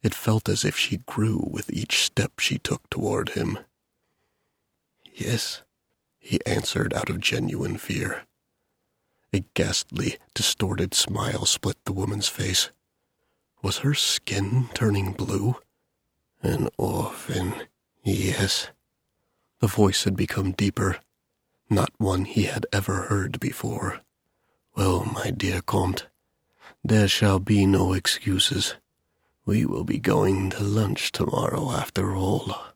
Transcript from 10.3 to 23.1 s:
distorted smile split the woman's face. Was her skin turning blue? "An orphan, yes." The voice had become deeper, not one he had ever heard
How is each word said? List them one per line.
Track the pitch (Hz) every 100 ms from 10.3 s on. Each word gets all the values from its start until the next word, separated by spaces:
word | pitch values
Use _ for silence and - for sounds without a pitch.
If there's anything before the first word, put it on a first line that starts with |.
distorted | - - - 98 95 95
smile | - - 107 113 107 -
split | - - - -
the |
woman's | 95 101 104 101
face. | - 98 95 - _ _ _ _ _ _ _ _ _
Was | 185 -
her | 139
skin | 147 - - - 101 98 123 123
turning | - 113 101 95
blue? | 95 - 98 101 127 _ _ _ _ _ _ _ _
"An | - - - -
orphan, | - - - - - - 92 - - _ _ _
yes." | 107 - 95 - 98 - - _ _ _ _ _ _ _ _ _
The | 107
voice | - 101 - -
had | 95
become | 92 - 95
deeper, | 92 101 - 98 92 _ _ _ _ _ _ _
not | 104 - _
one | 98 95
he | 92 -
had | 90 - -
ever | 101 98 95
heard | -